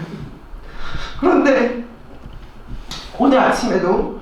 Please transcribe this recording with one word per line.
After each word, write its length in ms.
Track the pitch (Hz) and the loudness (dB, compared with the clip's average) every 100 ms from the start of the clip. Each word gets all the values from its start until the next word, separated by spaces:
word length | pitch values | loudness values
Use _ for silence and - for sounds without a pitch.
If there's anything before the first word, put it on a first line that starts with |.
| 160 - - - - - - - - - - - | -6 -10 -12 -14 -16 -14 -12 -8 -4 -4 -6 0
그런데 640 | 320 294 277 254 240 - - - - - - - - - - - - - - - | 4 6 6 4 4 -2 -8 -14 -18 -16 -16 -16 -16 -16 -12 -12 -10 -12 -10 2
오늘 200 | 269 254 | 4 6
아침에도 800 | - - 233 180 175 - - - | 4 2 0 2 2 2 0 -6